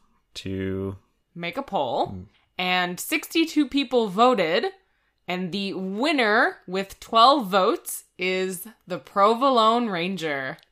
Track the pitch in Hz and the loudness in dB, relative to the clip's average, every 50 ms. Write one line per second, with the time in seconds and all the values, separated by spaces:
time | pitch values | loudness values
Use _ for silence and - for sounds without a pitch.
0 | _ _ _ _ _ _ _ - - 95 95 95 95 95 95 95 95 98 95 95 | _ _ _ _ _ _ _ -14 -10 -8 -6 -4 -4 -4 -4 -4 -6 -6 -8 -10
1 | _ _ _ _ _ _ _ 165 170 170 175 262 269 - - - 143 120 123 175 | _ _ _ _ _ _ _ -12 -10 -8 -8 -8 -8 -6 -4 -4 -2 -2 -2 -2
2 | 370 - 202 185 92 - _ _ _ _ _ - 180 180 180 180 180 175 180 - | -4 -4 -6 -12 -16 -18 _ _ _ _ _ -6 -4 -2 -2 -2 -2 -4 -6 -8
3 | - - 302 311 - - - 330 330 320 - 302 294 247 - 277 277 233 - 247 | -6 -6 -6 -6 -6 -2 -2 0 0 0 0 0 -2 0 -2 -4 -2 0 0 0
4 | 226 214 175 196 233 254 254 202 180 156 170 208 339 392 381 _ _ _ _ _ | 0 0 2 4 4 4 4 2 2 0 0 0 -2 -2 -6 _ _ _ _ _
5 | _ _ _ _ _ - 175 180 185 180 151 202 196 196 156 170 190 190 196 208 | _ _ _ _ _ -8 -6 -6 -6 -6 -6 -6 -6 -6 -6 -6 -6 -6 -4 -2
6 | 247 311 339 277 240 208 208 226 285 381 370 - _ - 180 190 196 - - - | 0 0 2 2 2 2 4 2 2 0 -2 -6 _ -8 -6 -6 -6 -6 -10 -18
7 | - - - 226 233 262 285 311 233 185 185 202 185 214 320 370 - - - - | -10 0 4 8 8 8 8 6 2 2 2 4 4 4 2 -2 -4 -10 -12 -12
8 | - _ _ - 180 185 185 185 185 185 190 175 - 220 220 _ _ - 180 175 | -14 _ _ -6 -4 -2 0 0 -2 -4 -6 -8 -12 -16 -20 _ _ -10 -10 -10
9 | - - - 202 196 214 226 226 269 277 262 233 220 220 226 240 240 226 196 170 | -10 -4 2 4 4 4 4 4 2 4 4 4 4 4 4 2 0 -2 -2 -2
10 | 170 185 196 180 160 160 143 139 135 131 117 - _ _ | -2 -4 -4 -4 -4 -4 -4 -4 -6 -6 -8 -12 _ _